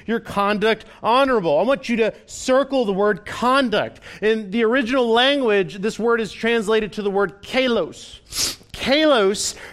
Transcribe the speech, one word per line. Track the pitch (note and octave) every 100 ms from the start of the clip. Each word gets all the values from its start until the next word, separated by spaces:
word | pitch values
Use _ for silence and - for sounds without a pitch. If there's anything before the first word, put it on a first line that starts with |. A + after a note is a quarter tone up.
| -
your | A3+
conduct | - G3+ G3+ G#3 G#3+ A3 - -
honorable." | G#3+ B3+ C4+ A#3 E3 C#3+
I |
want | A3 C4+ B3+
you | A#3
to | G#3+ - -
circle | - - C4 C4+ C4+
the | G#3
word | F#3+ G#3 G3+
conduct. | - - A#3+ C4+ B3 G3 A2+ - - -
In | G#3+ A3 G3
the | A#3
original | A3 C4 A3+ C4+ A#3
language, | A#3 C4 C#4+ A#3+ G3+ E3 G3
this | G#3 -
word | A#3 A#3
is | G#3
translated | - A3+ A#3 G3 A3 G#3+
to | G#3+
the | G3+
word | G3 F#3+ -
kalos. | - B3+ C4 A3 D#3 - - - - - - - -
Kalos | - - D4 D#4 B3 G3 G#3 - - -